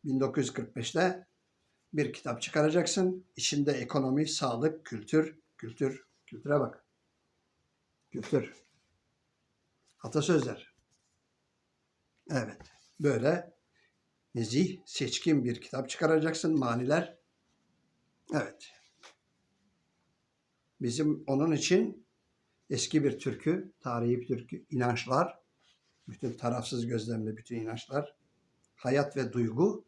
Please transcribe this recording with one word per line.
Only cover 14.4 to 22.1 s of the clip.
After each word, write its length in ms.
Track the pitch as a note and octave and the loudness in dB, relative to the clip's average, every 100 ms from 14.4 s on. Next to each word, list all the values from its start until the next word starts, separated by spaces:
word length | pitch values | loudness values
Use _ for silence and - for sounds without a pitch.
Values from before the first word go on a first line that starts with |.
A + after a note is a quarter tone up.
| G#2+ B2+ F3+ - - | 0 2 2 0 -10
seçkin 580 | - C3 - - D3+ | -6 -4 -2 2 2
bir 160 | B2 - | 2 -4
kitap 280 | - B2+ B2+ | -8 -8 -8
çıkaracaksın. 720 | - D#3+ D#3+ D#3 D#3 E3 D#3 | 0 4 4 4 0 2 2
Maniler. 600 | B2 A#2 B2 D#3 F3 - _ _ _ _ _ _ _ _ _ _ _ | 2 0 2 2 0 -10 _ _ _ _ _ _ _ _ _ _ _
Evet. 380 | D3+ G#2 - - - _ _ - _ _ _ _ _ _ _ _ _ _ _ _ _ _ _ _ _ | -2 -2 -8 -20 -20 _ _ -20 _ _ _ _ _ _ _ _ _ _ _ _ _ _ _ _ _
Bizim 440 | A#2+ A#2+ D3+ D#3 - | -4 0 0 0 0
onun 260 | C3+ D#3+ | 2 2
için 540 | D3 - F#3 A#3 - _ | 2 4 4 4 -4 _